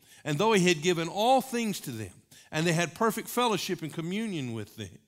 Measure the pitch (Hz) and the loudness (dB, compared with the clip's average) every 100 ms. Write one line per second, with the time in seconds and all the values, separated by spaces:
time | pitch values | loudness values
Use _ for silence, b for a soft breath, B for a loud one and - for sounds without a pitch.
0 | B B 151 151 220 208 175 165 170 170 | B B -4 0 4 4 4 4 2 0
1 | 165 175 233 262 - 240 220 - - 113 | -2 0 4 4 2 -2 -2 -4 -6 -8
2 | 104 - _ B B 156 170 165 175 - | -10 -12 _ B B -2 2 2 0 2
3 | 226 196 - - 247 190 - 170 151 - | 0 0 -4 0 2 0 -2 -6 -6 -8
4 | 165 196 226 175 127 113 104 - 95 113 | -6 -4 -4 -6 -6 -6 -8 -10 -14 -14